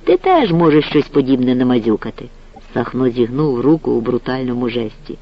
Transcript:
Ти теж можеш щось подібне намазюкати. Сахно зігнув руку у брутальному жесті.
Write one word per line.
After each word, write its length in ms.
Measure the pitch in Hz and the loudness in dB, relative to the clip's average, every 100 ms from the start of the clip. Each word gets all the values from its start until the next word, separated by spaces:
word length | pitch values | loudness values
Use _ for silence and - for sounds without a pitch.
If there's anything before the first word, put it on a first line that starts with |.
Ти 140 | - 359 | 2 0
теж 340 | 381 359 233 | 4 2 2
можеш 340 | 165 170 151 143 | 2 4 4 2
щось 220 | 151 135 | 0 0
подібне 480 | 143 131 131 127 123 | 0 2 2 2 2
намазюкати. 680 | 127 123 110 104 113 - - - - - - | 2 0 0 -2 -4 -14 -18 -20 -20 -20 -10
Сахно 360 | 127 120 120 131 | -8 -6 -2 -2
зігнув 520 | 120 117 127 156 123 | 0 -2 0 -2 0
руку 300 | 123 160 120 | 2 0 0
у 100 | 120 | -2
брутальному 680 | 113 123 131 131 127 123 123 | -2 -4 -4 -6 -4 -4 -4
жесті. 480 | 117 110 - - - | -4 -8 -10 -16 -16